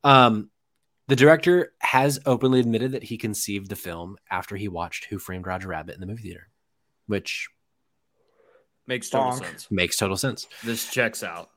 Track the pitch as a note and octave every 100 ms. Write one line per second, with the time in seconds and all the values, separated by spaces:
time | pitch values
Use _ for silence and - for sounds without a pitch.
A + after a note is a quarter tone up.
0 | C#3+ C3+ A#2+ G#2+ G#2 _ _ _ _ _
1 | - C3+ C#3+ D#3+ F3 F3+ F3 _ - C3
2 | C#3 C3+ C#3 B2 C3 B2+ A#2+ A2+ C3 C3
3 | A2+ A2+ A2 G#2 - G2+ G2 G2+ F2+ E2
4 | F2+ G2+ _ F#2 - G2 G2+ E2+ E2+ -
5 | - G2 - F#2 F#2 F#2 F#2 D#2+ D#2+ E2
6 | F#2 A2+ G2 - _ _ _ _ _ _
7 | - G2+ - - - _ _ _ _ _
8 | _ _ _ _ _ _ _ _ - B2+
9 | - C3 C3 B2+ F#2 - - G2 F2+ -
10 | G2 F#2+ F2+ - - - A2+ A2+ - B2+
11 | A2+ - G2 E2+ -